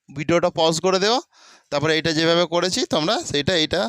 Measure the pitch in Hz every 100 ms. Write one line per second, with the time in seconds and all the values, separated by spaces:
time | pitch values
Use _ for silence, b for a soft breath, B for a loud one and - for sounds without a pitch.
0 | _ 139 151 170 175 170 160 160 185 185
1 | 202 247 - B B B B 147 151 160
2 | 156 156 165 170 175 170 180 185 254 165
3 | 160 254 330 147 143 185 156 165